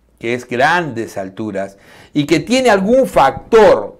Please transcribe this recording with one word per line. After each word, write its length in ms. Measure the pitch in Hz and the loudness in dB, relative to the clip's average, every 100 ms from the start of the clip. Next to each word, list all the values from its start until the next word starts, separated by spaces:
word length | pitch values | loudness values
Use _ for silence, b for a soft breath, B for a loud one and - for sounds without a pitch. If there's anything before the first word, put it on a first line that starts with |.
| _ _ | _ _
que 160 | 113 | -6
es 140 | 123 120 | -6 -6
grandes 680 | 120 143 175 160 113 110 - | -2 0 0 -4 -8 -10 -10
alturas, 600 | 95 95 110 98 98 - B B B | -12 -10 -10 -8 -10 -12 B B B
y 140 | 147 143 | -6 -2
que 140 | 165 | -2
tiene 300 | 151 254 254 | 0 -2 2
algún 360 | 196 190 254 262 | 0 2 2 2
factor, 880 | 170 135 - - 226 196 120 101 | 2 0 0 0 4 6 4 -2